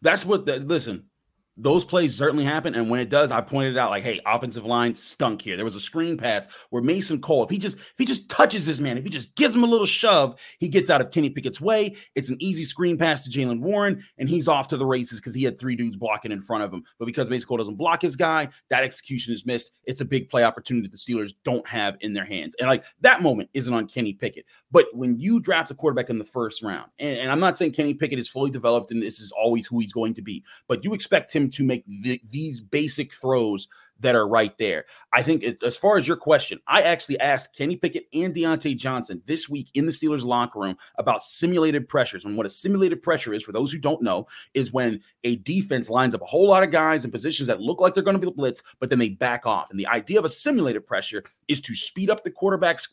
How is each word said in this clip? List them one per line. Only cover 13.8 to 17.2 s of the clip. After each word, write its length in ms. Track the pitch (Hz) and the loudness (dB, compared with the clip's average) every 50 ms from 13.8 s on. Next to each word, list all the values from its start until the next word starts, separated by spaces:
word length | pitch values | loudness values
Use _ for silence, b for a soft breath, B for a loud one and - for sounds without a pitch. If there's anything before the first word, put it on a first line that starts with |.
| 101 98 92 98 B B B | 0 0 -2 -4 B B B
and 120 | - 131 139 | -6 -2 0
he's 180 | 175 170 139 | 0 0 2
off 220 | 165 151 139 131 - | 2 2 2 0 -2
to 80 | 156 | -2
the 80 | 127 135 | -2 0
races 340 | 131 131 127 120 - 117 104 | 0 0 0 -2 -6 -10 -12
'cause 160 | - 120 107 | -12 -8 -4
he 80 | 131 135 | -2 -2
had 160 | 123 120 - | -2 -2 -4
three 160 | 127 131 123 | -4 -4 -2
dudes 220 | 117 120 113 98 | -2 -2 -4 -4
blocking 340 | 98 117 110 107 107 - 107 | -4 -4 -4 -4 -4 -4 -6
in 100 | 107 98 | -8 -8
front 220 | 98 - 113 107 104 | -6 -4 -4 -4 -4
of 100 | 95 92 | -4 -6
him. 100 | 90 b b b | -10 b b b
But 80 | - 117 | -10 -10
because 240 | - - 143 | -6 -4 -4